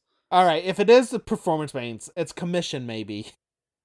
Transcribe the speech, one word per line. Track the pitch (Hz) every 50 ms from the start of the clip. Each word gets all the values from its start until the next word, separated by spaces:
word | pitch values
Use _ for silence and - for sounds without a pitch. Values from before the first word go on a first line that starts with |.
| _ _ _ _ _ -
All | 185 180 185
right, | 175 156 165 180
if | 185 175 202
it | 202 202
is | 240 254 247 -
the | 254 208
performance-based, | - - 226 - - 185 160 156 151 139 - 131 120 120 113 104 - - -
it's | 175 160 -
commission | - - 180 175 175 175 165 - - 135 123
maybe. | 120 113 110 107 101 104 104 110 - - _ _ _ _ _ _ _ _ _